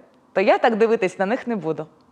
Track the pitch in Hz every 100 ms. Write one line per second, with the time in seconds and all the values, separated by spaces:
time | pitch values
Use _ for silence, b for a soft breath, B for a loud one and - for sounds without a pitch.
0 | - _ _ - 208 381 262 220 226 226
1 | 190 - 190 247 - 226 160 156 160 _
2 | _